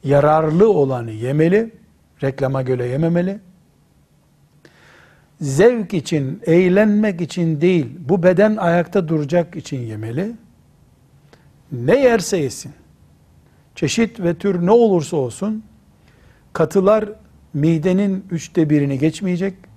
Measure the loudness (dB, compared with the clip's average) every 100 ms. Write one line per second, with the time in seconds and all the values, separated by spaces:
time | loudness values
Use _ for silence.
0 | 2 2 4 2 2 2 4 4 2 -2
1 | -6 -8 -4 2 2 2 0 -8 _ _
2 | _ _ -6 -4 -4 -4 -2 -4 -2 -2
3 | 0 0 -2 -6 -14 _ _ _ _ _
4 | _ _ _ _ _ _ -20 _ _ -20
5 | _ _ _ _ -6 4 4 4 -4 -6
6 | -2 -4 -4 -8 2 2 4 4 2 2
7 | 0 -2 -6 -4 -2 0 2 2 -2 -8
8 | -2 2 4 4 2 2 0 0 0 -2
9 | -2 -4 0 -2 -2 -8 -10 -10 -8 -10
10 | -8 -6 -8 -10 _ _ _ _ _ _
11 | _ _ _ _ _ _ _ -8 0 4
12 | 4 2 0 -2 -2 -6 -16 -20 _ _
13 | _ _ _ _ _ _ _ -6 -4 0
14 | -2 0 -4 -2 -2 -2 4 4 4 2
15 | 0 -4 -4 -6 -6 -6 -10 _ _ _
16 | _ _ _ _ _ -2 0 2 2 2
17 | 0 -12 _ _ _ -2 0 0 0 0
18 | 0 -4 -6 -10 -6 -2 2 2 0 0
19 | -2 -2 -4 -2 -4 -8 -20